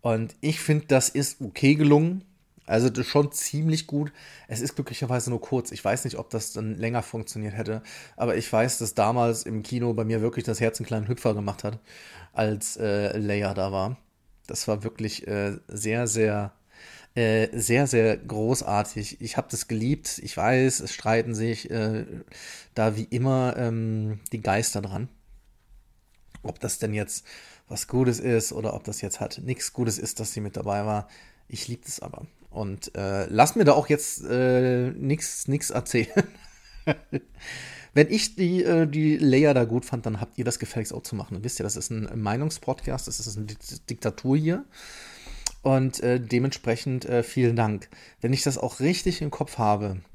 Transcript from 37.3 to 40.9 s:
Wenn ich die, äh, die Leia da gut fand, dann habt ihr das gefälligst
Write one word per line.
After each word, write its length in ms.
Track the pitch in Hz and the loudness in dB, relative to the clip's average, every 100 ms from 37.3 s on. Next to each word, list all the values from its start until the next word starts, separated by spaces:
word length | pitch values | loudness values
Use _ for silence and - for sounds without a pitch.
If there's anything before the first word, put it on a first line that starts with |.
| - - - - - - | -20 -14 -14 -14 -16 0
Wenn 160 | 143 151 | 4 6
ich 260 | 214 - - | 4 0 0
die, 280 | 180 180 | 2 4
äh, 240 | - 165 156 | 4 4 4
die 300 | 147 156 151 | 4 4 6
Leia 360 | 147 131 151 | 6 8 8
da 120 | 131 113 | 6 4
gut 200 | 117 - | 0 -2
fand, 200 | 123 113 | -6 -4
dann 160 | 107 | -4
habt 160 | 113 - | -6 -4
ihr 80 | 117 | -4
das 140 | - | -4
gefälligst 340 | 113 - 107 | -6 -6 -6